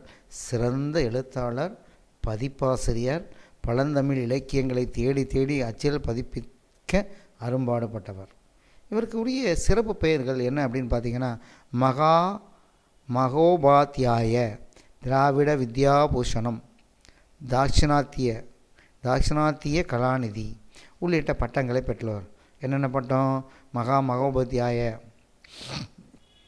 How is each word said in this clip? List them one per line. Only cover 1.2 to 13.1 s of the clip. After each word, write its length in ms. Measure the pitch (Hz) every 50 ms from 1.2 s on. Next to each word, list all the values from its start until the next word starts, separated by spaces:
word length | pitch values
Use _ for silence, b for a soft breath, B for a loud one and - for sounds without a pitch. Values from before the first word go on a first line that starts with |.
| 131 - - 131 123 120 117 127 156 185 233 - b b b b b b _ _ - 113
பதிப்பாசிரியர், 960 | 110 104 131 139 - - 139 131 131 113 - - 120 113 120 127 147 170 202 - B B B B B B
பழந்தமிழ் 560 | - 117 117 127 139 151 147 139 135 139 135 135
இலக்கியங்களை 720 | 120 117 131 139 139 - - 135 131 131 127 127 123 117
தேடி 360 | - - 117 131 139 139 135
தேடி 360 | - - 135 135 135 147 139
அச்சில் 400 | 123 113 107 - - 147 143 143
பதிப்பிக்க 1040 | 127 - 113 120 120 - - 123 113 - - _ _ _ _ _ _ - 180 190 196 - B B B B B B
அரும்பாடுபட்டவர். 880 | 117 120 123 131 127 120 120 120 117 107 110 107 95 - 98 95 95 - - _ _ _ _ b b b b b b b
இவருக்கு 300 | 214 226 233 233 - 226
உரிய 360 | 226 262 254 269 262 190 165
சிறப்பு 400 | 143 - - 196 220 220 220 202
பெயர்கள் 440 | - 165 160 160 143 123 127 135 131
என்ன 280 | 120 123 139 147 143 123
அப்படின்னு 220 | 120 135 127 117
பார்த்தீங்கன்னா, 480 | 127 120 117 123 117 123 131 123 117 113 B B B B B B
மகா 720 | - 123 131 131 123 135 151 160 160 165 175 185 202 214 - - b b b b b b b b b _ _ -